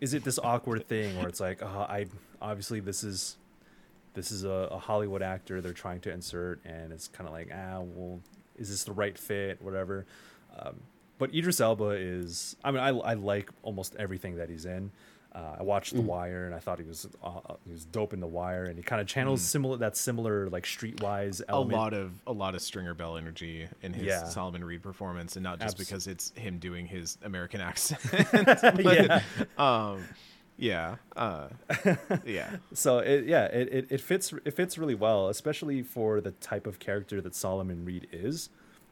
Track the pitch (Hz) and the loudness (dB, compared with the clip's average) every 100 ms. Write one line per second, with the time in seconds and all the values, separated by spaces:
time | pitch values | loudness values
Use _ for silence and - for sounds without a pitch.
0 | 135 147 127 117 120 120 - 110 - 110 | -2 0 0 0 2 2 2 -2 0 0
1 | 104 92 90 - 95 92 104 98 - 101 | 0 -2 -2 -2 -4 -4 -6 -4 -4 -4
2 | 95 92 - - 107 101 101 113 98 98 | -4 -8 -18 -10 -6 -6 -4 -4 -4 -4
3 | 107 92 - - - - - - - - | -4 -4 -6 -8 -18 -20 -20 -20 -20 -20
4 | - - 92 101 95 95 92 92 - 107 | -14 -10 -6 -4 -2 0 -2 -4 0 0
5 | 104 98 92 92 - 92 90 87 95 90 | 2 0 -2 -4 -6 -6 -6 -6 -8 -8
6 | - 87 90 87 90 87 85 82 80 80 | -8 -8 -8 -6 -4 -6 -10 -12 -12 -12
7 | - - 85 80 85 92 92 92 90 87 | -14 -12 -12 -10 -10 -10 -8 -8 -8 -8
8 | 90 90 - - - - 104 101 - 101 | -8 -10 -14 -20 -20 -12 -8 -6 -4 0
9 | 104 - - 101 98 90 95 95 92 98 | -2 -2 -4 -2 -2 -4 -6 -4 -2 -4
10 | 95 - - - - - - - - _ | -8 -16 -20 -20 -20 -12 -12 -12 -18 _
11 | _ - 131 156 175 165 113 107 104 101 | _ -4 -2 2 2 4 6 4 2 0
12 | 92 90 87 85 - - 139 135 135 123 | -2 -4 -4 -6 -8 -4 0 2 4 2
13 | - 110 101 101 - - - 98 92 - | 2 0 2 0 -2 -8 -6 -6 -6 -6
14 | 101 92 95 87 85 82 85 92 98 - | -4 -4 -6 -6 -6 -8 -6 -6 -6 -10
15 | - - - - 80 82 95 101 - 123 | -20 -20 -18 -12 -10 -4 2 2 2 0
16 | 110 87 87 90 90 82 92 90 82 80 | 0 0 -2 -4 -4 -6 -4 -6 -6 -12
17 | 98 - - 90 - - - 82 80 113 | -12 -12 -10 -10 -10 -14 -12 -14 -6 -2
18 | 107 98 85 87 90 90 90 85 - 117 | -2 -2 -4 -2 -2 -2 -4 -4 -2 -2
19 | 98 135 131 135 87 151 131 127 113 - | 0 0 2 2 2 2 2 2 0 0
20 | - 117 113 104 95 87 - - 110 - | 0 0 2 2 2 -2 -4 -6 -6 -2
21 | 101 101 101 92 - 135 123 113 110 104 | -2 0 -2 -4 0 2 4 4 2 0
22 | 95 92 - 107 95 92 - 101 87 82 | -4 -6 -6 -2 -2 -2 -4 -4 -4 -4
23 | 82 82 80 82 82 80 80 - 95 92 | -4 -6 -6 -8 -8 -8 -10 -10 -8 -2
24 | 98 92 82 90 92 87 85 85 98 92 | 0 0 -2 -4 -4 -6 -6 -8 -10 -8
25 | 95 87 85 95 92 87 110 98 92 98 | -6 -6 -6 -6 -6 -4 -4 -4 -6 -6
26 | 95 90 - - 110 90 90 87 87 95 | -6 -6 -8 -8 -8 -6 -6 -8 -8 -8
27 | 82 - 104 92 87 104 87 - - 151 | -8 -8 -8 -6 -6 -6 -4 -2 -2 -2
28 | 120 185 - 233 202 240 240 185 185 170 | 0 2 6 8 10 10 10 8 10 10
29 | 151 165 - 117 - - 143 117 107 98 | 10 8 4 -2 -2 4 6 6 4 -4
30 | 90 - - - - - 117 87 82 117 | -8 -14 -20 -20 -18 -2 0 0 -2 -6
31 | - - 110 80 69 120 - 147 196 165 | -8 -2 -2 -2 -8 -10 -4 2 4 4
32 | - 190 123 92 - 196 - 131 147 123 | 2 -2 0 -4 -4 -8 -8 0 6 6
33 | 110 143 120 160 101 120 - 127 - 135 | 8 6 6 6 6 2 2 0 0 -2
34 | - 185 - 151 151 143 180 165 156 104 | 2 0 0 -4 -4 0 0 0 0 2
35 | 107 104 95 107 151 151 156 135 127 123 | 4 6 4 0 -2 -2 -2 -2 -2 0
36 | 110 104 95 - - 104 107 98 - 101 | 2 2 0 -6 -6 -4 -4 -6 -2 -2
37 | 98 101 90 - 98 95 92 87 87 90 | -2 -4 -4 -4 0 0 0 -2 -4 -6
38 | - 85 104 165 - - - - - | -6 -4 -2 -2 -6 -14 -20 -20 -20